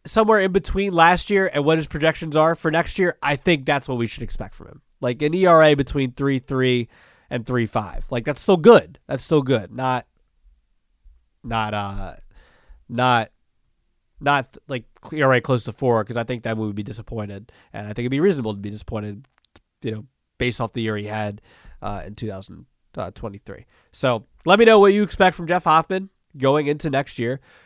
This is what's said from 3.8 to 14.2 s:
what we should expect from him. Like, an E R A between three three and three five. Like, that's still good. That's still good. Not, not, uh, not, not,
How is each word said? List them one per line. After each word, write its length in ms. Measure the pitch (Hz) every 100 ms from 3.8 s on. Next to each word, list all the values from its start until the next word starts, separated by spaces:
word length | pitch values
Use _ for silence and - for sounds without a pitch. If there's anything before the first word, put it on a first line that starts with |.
| -
what 100 | 123
we 100 | 117
should 160 | -
expect 320 | 117 - 110 -
from 120 | -
him. 140 | - _ -
Like, 220 | 123 120
an 120 | 147
E 120 | 175 185
R 180 | 165
A 120 | 156 143
between 360 | 135 143 131
three 280 | 123 139 135
three 500 | - 131 127 123 117 _ _ _ -
and 160 | 127 113
three 200 | 123 113
five. 400 | 117 101 - -
Like, 160 | 123 -
that's 160 | 143
still 160 | - 185
good. 420 | 170 220 - - -
That's 160 | 135
still 200 | - 156
good. 280 | 131 123 95
Not, 360 | 120 131 127 - _ _ _ _ _ _ _ _ _ - _ _ _
not, 320 | 117 113 107
uh, 420 | 107 101 98 95 - - - _ _ _ - -
not, 420 | 120 127 120 107 _ _ _ _ _ _ _ _
not, 380 | -